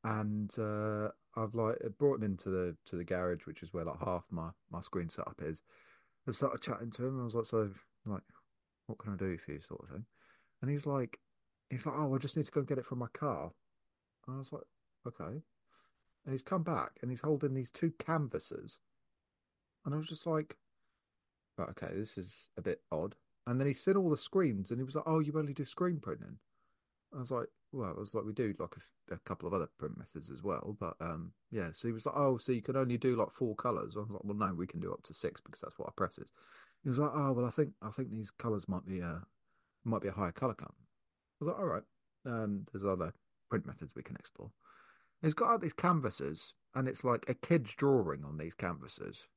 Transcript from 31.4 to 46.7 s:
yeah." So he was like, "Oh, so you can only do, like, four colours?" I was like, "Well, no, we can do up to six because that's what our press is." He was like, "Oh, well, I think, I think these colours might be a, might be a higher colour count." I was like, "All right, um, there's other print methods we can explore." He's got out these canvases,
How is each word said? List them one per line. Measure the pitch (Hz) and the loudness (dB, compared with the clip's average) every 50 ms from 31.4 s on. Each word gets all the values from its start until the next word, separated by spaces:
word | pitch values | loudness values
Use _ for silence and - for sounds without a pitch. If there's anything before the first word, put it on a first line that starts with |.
| _ _ | _ _
yeah." | - 110 90 82 80 | -4 -4 -4 -4 -4
So | - - | -4 -4
he | 117 113 | -4 -4
was | 110 - | -2 -2
like, | 147 - | -2 2
"Oh, | - 143 135 131 | 4 4 4 4
so | 120 - - | 4 2 0
you | 127 117 | 0 0
can | 104 - 127 | 0 0 2
only | 135 131 123 123 | 2 4 4 2
do, | 117 - 131 123 | 4 4 4 6
like, | 113 107 - | 4 2 0
four | - - 135 117 104 | 2 0 0 0 0
colours?" | - - 123 110 - - - - | 0 0 0 2 2 0 -2 -4
I | 104 | -4
was | 104 110 | -4 -4
like, | 101 98 - | -6 -4 -2
"Well, | 101 101 | -2 0
no, | 104 107 95 92 | 2 2 2 2
we | 82 90 | 0 -2
can | 92 - 85 | -2 -2 -4
do | 87 90 90 | -4 -4 -4
up | - - | -6 -8
to | - - | -12 -10
six | - - 90 - - | -4 -4 -4 -4 -4
because | _ - - - | _ -18 -14 -12
that's | - - - - | -12 -12 -8 -8
what | - | -8
our | - - | -8 0
press | - 98 92 - - | 0 0 0 0 -8
is." | - - _ - - - - - - - _ _ - | -14 -14 _ -20 -20 -20 -20 -20 -20 -20 _ _ -2
He | 147 | 0
was | 123 127 | 2 4
like, | 147 147 120 | 2 2 2
"Oh, | 151 143 139 131 | 2 2 4 4
well, | 120 123 | 4 2
I | 120 | 2
think, | - - 151 139 - _ | 4 2 2 2 2 _
I | - 107 | -8 -6
think | 104 - 131 - | -4 -4 -4 -4
these | 104 110 107 98 | -4 -6 -6 -8
colours | - _ - 117 107 101 85 - | -8 _ 0 0 0 0 0 -2
might | 92 90 - | -2 -2 -2
be | 90 95 92 | -4 -4 -2
a, | 87 85 78 87 98 _ _ _ _ _ _ _ _ _ _ _ _ | -2 -2 -4 -6 -8 _ _ _ _ _ _ _ _ _ _ _ _
might | 113 113 104 | 0 0 2
be | - 98 | 0 -2
a | - | 0
higher | 98 98 87 85 | 2 0 0 0
colour | - 131 127 110 | 0 0 0 0
count." | - - - - _ - _ _ _ _ _ _ _ _ _ _ _ | -2 -10 -14 -14 _ -20 _ _ _ _ _ _ _ _ _ _ _
I | 151 | -2
was | 156 - | -2 -2
like, | - | 0
"All | 196 | 0
right, | 160 98 98 - _ _ _ _ _ _ _ _ | 0 0 -2 -4 _ _ _ _ _ _ _ _
um, | 131 120 113 110 104 104 98 95 - | -4 -2 0 0 0 0 -2 -4 -6
there's | - 98 98 | -8 0 2
other | 101 95 90 85 80 - - _ _ _ _ _ _ | 2 4 4 2 -2 -4 -10 _ _ _ _ _ _
print | - 101 - | 0 0 0
methods | - - - 78 69 - | -2 -8 -8 -10 -10 -10
we | 62 64 | -10 -10
can | - 62 | -10 -10
explore." | - - - _ - - 107 - _ _ - - - - - - _ _ _ _ _ | -12 -12 -16 _ -12 -14 -14 -14 _ _ -20 -20 -20 -20 -20 -20 _ _ _ _ _
He's | - 156 151 | 0 2 4
got | - 233 226 | 4 6 6
out | 233 220 | 6 4
these | 180 156 - | 4 -2 -2
canvases, | - - 180 175 160 131 110 - - - - 78 - - - - _ _ _ | 2 4 4 4 6 4 2 -2 0 -4 -4 -4 -6 -10 -14 -16 _ _ _